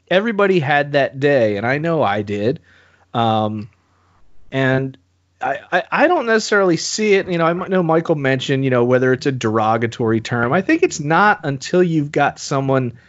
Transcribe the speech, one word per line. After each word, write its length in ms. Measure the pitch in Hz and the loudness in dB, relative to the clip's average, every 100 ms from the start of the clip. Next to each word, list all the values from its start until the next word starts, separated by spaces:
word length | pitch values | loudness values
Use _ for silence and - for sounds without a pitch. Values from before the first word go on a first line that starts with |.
| - | -2
everybody 500 | 180 226 202 202 185 | 0 0 0 2 2
had 320 | 139 147 143 | 2 0 0
that 280 | 143 131 135 | 0 0 0
day, 360 | 143 139 113 101 | 0 2 2 0
and 100 | 117 | -2
I 120 | 139 | -2
know 240 | 165 165 | -2 0
I 200 | 120 110 | 0 -2
did. 380 | 104 101 107 156 _ _ _ _ _ | -4 -4 -2 -4 _ _ _ _ _
Um, 560 | 123 117 110 107 107 104 _ _ _ _ _ - - - | -2 0 0 -2 -6 -12 _ _ _ _ _ -20 -20 -8
and 460 | 135 131 131 135 135 _ _ _ - | -2 0 0 -2 -10 _ _ _ -8
I, 200 | 135 139 - | -6 -6 -2
I, 100 | 180 - | -2 0
I 160 | 170 294 | 0 2
don't 200 | 349 233 | 2 0
necessarily 500 | 220 214 208 190 160 | -2 0 2 2 0
see 380 | - - 214 | -4 -2 0
it. 140 | 196 185 | 0 0
You 100 | 170 | 0
know, 80 | 165 | 0
I 60 | |
might 180 | 175 185 | 0 -2
know 120 | 185 | 0
Michael 320 | 165 160 165 | 2 0 0
mentioned, 500 | 151 135 131 127 135 | 0 0 -2 0 0
you 60 | 135 | 2
know, 140 | 127 | 2
whether 280 | 120 127 127 | 2 2 2
it's 140 | 127 147 | 0 0
a 60 | |
derogatory 880 | 131 113 110 107 113 117 - 113 113 | -2 0 0 2 0 -2 -2 0 0
term. 320 | 113 120 120 | -2 -2 0
I 100 | 165 | 0
think 200 | 190 320 | 0 0
it's 180 | 170 - | 0 -2
not 400 | 147 165 208 202 | 0 2 4 2
until 380 | 156 139 - 180 | -2 -6 0 2
you've 300 | 185 160 147 | 2 0 -2
got 260 | - 139 - | 0 0 -2
someone 600 | - 143 135 135 127 - | -6 -2 0 0 -2 -8